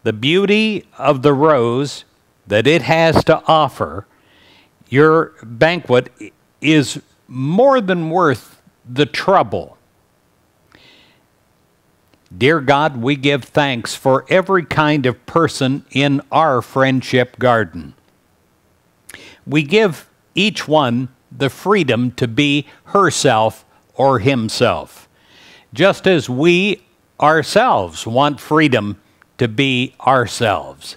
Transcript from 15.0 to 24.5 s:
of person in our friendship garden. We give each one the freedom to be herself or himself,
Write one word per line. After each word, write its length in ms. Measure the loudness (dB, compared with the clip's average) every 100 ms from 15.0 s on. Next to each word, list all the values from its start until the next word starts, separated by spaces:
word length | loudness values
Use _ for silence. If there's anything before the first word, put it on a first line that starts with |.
of 220 | -2 -4 -4
person 580 | -2 -2 -2 -4 -4 -6
in 320 | -2 0 -2 -2
our 300 | 0 2 0
friendship 760 | -2 0 0 0 0 0 0 0
garden. 540 | 2 2 0 -8 -18 -20 _ _ _ _ _ _ _ _ _ _ -20 -20 -20 -20 -2
We 160 | -2
give 460 | 2 2 2 -2 -16 _ _
each 340 | -2 -2 -2 0
one 400 | 2 2 -2 -6 _ _
the 200 | -6 -6
freedom 640 | -4 0 0 2 0 -2
to 160 | -4 -4
be 380 | 0 0 -2 -6 -20
herself 800 | -4 0 0 0 0 2 0 -4 _ _ _
or 260 | 0 0 2
himself, 880 | 0 -2 -4